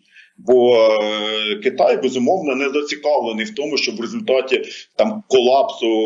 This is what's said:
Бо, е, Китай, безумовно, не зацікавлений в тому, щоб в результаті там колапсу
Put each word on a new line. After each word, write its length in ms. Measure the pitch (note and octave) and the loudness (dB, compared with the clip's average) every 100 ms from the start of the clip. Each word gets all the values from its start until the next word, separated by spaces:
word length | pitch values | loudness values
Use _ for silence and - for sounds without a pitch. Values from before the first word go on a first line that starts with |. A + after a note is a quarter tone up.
| _ _ _ _ | _ _ _ _
Бо, 380 | - B2+ B2 A#2 | 2 4 6 6
е, 800 | A2 G#2+ G#2+ G#2+ G#2+ G#2+ G#2+ G#2 | 4 4 0 -2 -4 -4 -4 -2
Китай, 380 | B2+ - G3+ - | -4 0 2 2
безумовно, 540 | B2+ B2 B2 F#3+ D3 B2+ | -2 -2 0 -2 -2 -2
не 140 | C#3 | -2
зацікавлений 760 | D3 D3 D3 D3 C#3+ A#2 A2 G#2+ | -4 -4 -6 -2 -2 -2 -6 -8
в 100 | - | -8
тому, 220 | D3 C3 | -4 -4
щоб 180 | C3 A2 | -4 -6
в 60 | |
результаті 640 | A2+ A2+ G#2+ C3 B2 A#2+ - - - - | -8 -6 -2 -2 0 -2 -4 -14 -8 -2
там 260 | A3 G#2+ - | -2 -2 0
колапсу 600 | C3 A#2+ C#3 - - A#2 A2 | 2 4 4 2 -2 0 0